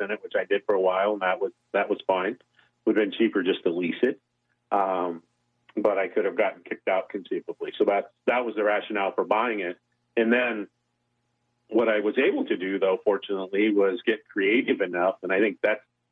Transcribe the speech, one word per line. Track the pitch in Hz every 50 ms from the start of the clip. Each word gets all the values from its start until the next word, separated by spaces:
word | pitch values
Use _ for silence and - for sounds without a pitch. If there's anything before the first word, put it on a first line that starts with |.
in | 104 98
it, | 107 104 -
which | 90 -
I | 101 92
did | - 101 98 -
for | - 104
a | 95
while, | 95 92 92 95 98 104 107
and | 101 95
that | 92 92 92
was, | 98 92 - _ _ _ -
that | 101 104 -
was | 101 - -
fine. | - 95 92 90 98 131 - _ _ _ _ _ _ _ _ _
Would | 113 110
have | 104 107 98
been | -
cheaper | - 117 107 - 101 90
just | 90 92 - -
to | 92
lease | 85 87 90 85 80 - -
it. | 127 - - _ _ _ _ _ _ _ _ _ _
Um, | - 101 98 95 92 90 87 87 85 82 - _ _ _ _ _ _ _ _ _ _
but | 110 104 107 101
I | 98 98 92
could | - 107 98
have | 95 87
gotten | 90 107 95 - - - -
kicked | 110 - _ -
out | 95 92 92 -
conceivably. | - 101 90 - - 87 - - 104 - 85 78 - -
So | 110
that, | 98 101 101 - - _ _ _
that | - 120 123 123
was | 117 104
the | 110 104
rationale | 104 104 104 - - 110 104 98 95 90
for | - 92
buying | 87 101 107 117 123 113 104
it. | 92 87 90 - _ _ _ _ _ _ _
And | 117 117 113 120
then | 123 123 120 113 107 98 - _ _ _ _ _ _ _ _ _ _ _ _ _ _ _ _ _ _ _ _
what | - 110 120 113
I | 107 107
was | 101 107 104 127
able | 135 180 240 285 -
to | - 110
do, | 90 90 95 95 98
though, | 95 95 95 92 -
fortunately, | 104 101 98 - - 101 95 95 92 98 98 107 110 104
was | 101 98 98 92 90 -
get | - 110 107 - -
creative | - 104 95 98 107 127 135 - 131 -
enough. | 101 90 87 87 87 95 95 - -
And | 92 95
I | 95
think | 110 107 95 - -
that's, | 107 107 - - _ _ _ _ _